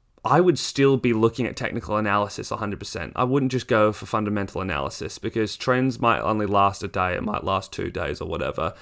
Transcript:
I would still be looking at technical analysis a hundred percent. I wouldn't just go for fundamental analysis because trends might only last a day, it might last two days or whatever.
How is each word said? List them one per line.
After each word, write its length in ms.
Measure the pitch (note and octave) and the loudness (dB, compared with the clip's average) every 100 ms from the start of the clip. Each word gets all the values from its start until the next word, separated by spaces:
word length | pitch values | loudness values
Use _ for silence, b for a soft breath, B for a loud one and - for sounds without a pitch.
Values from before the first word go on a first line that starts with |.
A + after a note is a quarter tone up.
| _ _ | _ _
I 160 | A#2 C#3+ | 2 4
would 180 | F3+ C#3 | 6 2
still 380 | - - C#3 C3 | -2 2 4 4
be 180 | B2 | 2
looking 320 | A2 A2+ A2+ A2+ | 4 2 2 -4
at 100 | - | -4
technical 400 | B2 A2+ - G#2+ | -4 -4 -4 -2
analysis 540 | G#2+ G#2 G2+ - A2 | 2 0 0 -6 -8
a 60 | G#2 | -6
hundred 220 | G#2 G2 | -6 -6
percent. 320 | G2 - D#2+ - | -8 -8 -6 -2
I 80 | |
wouldn't 280 | B2 C#3 C3 | 2 2 2
just 160 | B2+ - | -2 2
go 240 | A2+ G#2+ | 4 4
for 120 | G#2 | 2
fundamental 560 | F#2+ A2 G#2 G#2 G2 F2 | -4 -2 0 -2 -2 -4
analysis 580 | F#2 D2 C#2 - D2+ - | -4 -2 -4 -6 -10 -6
because 380 | A2 A2+ G#2+ - | -4 -2 -2 -2
trends 440 | - B2+ C3 A#2+ | 0 2 2 2
might 200 | A#2 D#2+ | 2 2
only 240 | C2 G#2+ | 0 0
last 380 | G#2 G2+ G2 F#2 | 2 4 4 2
a 60 | G2 | -6
day, 260 | G2 F2+ | -2 0
it 80 | F2+ | 0
might 220 | - - | -2 -4
last 280 | F#2 F#2+ - | 0 -2 -2
two 180 | - F2+ | -6 -6
days 300 | F2 D2+ - | -4 -4 -4
or 80 | E2+ | -6
whatever. 460 | E2 C#2 - D#2+ B | -4 -4 -2 -4 B